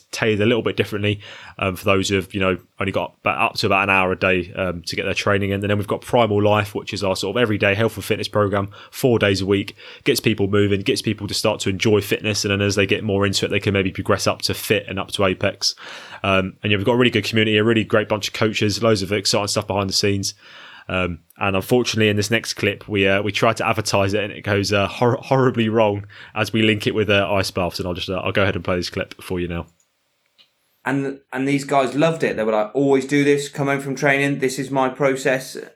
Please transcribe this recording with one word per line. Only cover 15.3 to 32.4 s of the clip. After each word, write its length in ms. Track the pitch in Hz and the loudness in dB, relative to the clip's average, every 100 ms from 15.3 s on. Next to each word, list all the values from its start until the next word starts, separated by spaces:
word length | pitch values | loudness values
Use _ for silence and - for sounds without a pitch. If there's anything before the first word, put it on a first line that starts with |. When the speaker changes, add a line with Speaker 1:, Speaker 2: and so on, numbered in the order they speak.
| 90 98 - - - - - - - | 0 -2 -2 -6 -6 -12 -18 -16 -6
Speaker 1:
Um, 340 | 98 95 95 - | 0 0 0 -4
and 80 | 107 | -2
yeah, 60 | 101 | 0
we've 80 | 98 | 2
got 60 | |
a 40 | 120 | 4
really 120 | 123 | 4
good 140 | 113 | 2
community, 320 | 101 113 110 107 | 0 0 2 2
a 80 | |
really 180 | 110 113 | 4 2
great 260 | 104 110 107 | 2 0 0
bunch 200 | 107 - | -4 -4
of 60 | |
coaches, 460 | - 110 104 107 95 | -2 -2 0 -2 2
loads 220 | 113 107 | 2 2
of 80 | 95 | 0
exciting 360 | 104 - 110 101 | -2 0 0 -2
stuff 180 | - 98 | -4 -2
behind 220 | 95 98 | -2 0
the 60 | |
scenes. 400 | - 104 101 98 - - - - - - | 0 0 0 -4 -10 -18 -20 -20 -18 -6
Um, 300 | 92 90 85 _ - | -2 -2 -6 _ -6
and 180 | 101 95 | -2 -2
unfortunately, 520 | - 123 117 107 107 | 2 2 2 2 2
in 60 | 104 | 2
this 140 | 101 | 0
next 240 | 113 - | -2 -2
clip, 320 | - 101 98 - | -2 -2 -2 -2
we, 220 | 104 98 | 2 2
uh, 140 | 98 | 2
we 100 | 104 | 0
tried 240 | - 117 110 | 0 0 2
to 100 | 110 | 0
advertise 480 | 110 104 101 98 | -2 0 0 2
it, 80 | 101 | 0
and 100 | 101 | -2
it 100 | - | -6
goes, 300 | - 101 98 | -2 0 2
uh, 140 | 101 95 | 0 0
hor-, 300 | - 123 123 | 2 0 0
horribly 480 | - 135 127 110 110 | 0 2 4 2 2
wrong 380 | 113 107 101 104 - - 104 | 2 2 0 -6 -18 -10 -6
as 160 | 107 | -2
we 100 | 110 | 2
link 240 | 110 107 - | 4 2 0
it 80 | |
with, 160 | 107 101 | 0 2
uh, 180 | 101 95 | 2 2
ice 180 | 101 95 | 0 0
baths. 300 | - 87 - | -2 -4 -4
And 80 | 90 | -6
I'll 60 | |
just, 140 | 85 90 | -6 -4
uh, 120 | 92 | -4
I'll 100 | 95 | -2
go 100 | 104 | 0
ahead 120 | 98 | 0
and 100 | 90 | 0
play 120 | 85 90 | -2 -2
this 140 | - | -4
clip 300 | 95 - - | -6 -8 -12
for 200 | - 90 | -6 -4
you 80 | 87 | -4
now. 180 | 85 82 _ _ _ _ _ _ _ _ _ _ _ | -6 -10 _ _ _ _ _ _ _ _ _ _ _
Speaker 2:
And, 340 | - 139 139 139 _ | -4 -2 -4 -8 _
and 160 | 131 135 | -4 -2
these 160 | 139 | -2
guys 300 | - 139 123 131 | 0 0 2 0
loved 260 | 160 160 | 0 0
it. 140 | 110 | -2
They 80 | 107 | 0